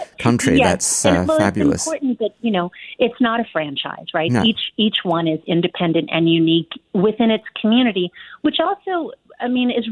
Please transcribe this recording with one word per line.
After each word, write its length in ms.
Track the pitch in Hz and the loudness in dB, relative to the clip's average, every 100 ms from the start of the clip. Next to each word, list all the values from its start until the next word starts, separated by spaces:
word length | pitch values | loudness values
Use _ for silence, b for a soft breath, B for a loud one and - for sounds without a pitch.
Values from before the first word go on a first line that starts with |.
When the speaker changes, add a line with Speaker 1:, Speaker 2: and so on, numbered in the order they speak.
| - | -8
Speaker 1:
<laughs> 140 | - | -2
Speaker 2:
country. 380 | 117 120 262 269 | 0 2 4 4
Speaker 1:
Yes. 100 | 233 | 4
Speaker 2:
That's, 380 | 175 - - - | 2 -2 0 2
Speaker 1:
And, 120 | - | 2
Speaker 2:
uh, 80 | - | 2
Speaker 1:
well, 80 | 320 | 2
Speaker 2:
fabulous. 420 | 311 - - - | 2 2 0 0
Speaker 1:
it's 60 | 320 | -2
important 320 | 311 269 233 | -4 -2 -2
that, 140 | 208 - | -4 -4
you 100 | 233 | -2
know, 200 | 190 175 B B B | 0 -2 B B B
it's 200 | 240 - | -2 2
not 180 | 233 226 | 0 0
a 60 | 226 | -4
franchise, 540 | 165 147 139 - - 170 | -4 -4 -6 -8 -10 -6
right? 180 | 170 160 | -2 0
Speaker 2:
No. 120 | 120 | 2
Speaker 1:
Each, 160 | 226 220 - - | 2 0 -4 0
each 200 | 214 - | 0 0
one 240 | 185 165 165 | -2 0 0
is 120 | 156 - | -2 0
independent 640 | 170 175 - 175 165 160 | 0 0 -2 0 0 0
and 180 | 165 165 | 0 2
unique 420 | 165 160 165 160 - _ | 4 4 2 0 -10 _
within 380 | 196 214 214 226 | 0 0 2 0
its 140 | 220 - - | 0 -4 -4
community, 520 | 214 240 247 190 180 B B B | 2 2 2 0 -4 B B B
which 160 | 302 - | -2 0
also, 520 | 330 392 - 349 285 - _ - | 0 -2 -4 -4 -4 -10 _ -8
I 80 | 240 | -2
mean, 240 | 247 247 | 0 0
is 140 | 240 226 | 0 -2